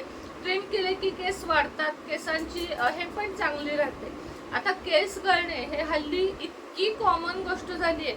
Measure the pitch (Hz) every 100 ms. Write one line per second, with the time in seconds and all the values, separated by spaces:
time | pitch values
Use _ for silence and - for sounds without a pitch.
0 | 262 - - - 359 381 392 403 370 381
1 | 381 381 370 381 339 311 277 - 311 302
2 | 330 302 330 320 320 349 339 285 247 320
3 | 339 - 415 381 330 294 294 294 277 -
4 | - - - - - - 392 370 349 330
5 | 381 381 381 349 339 294 262 294 311 311
6 | 302 359 381 - 330 - - - 415 440
7 | 415 339 339 370 370 359 - 349 339 311
8 | 320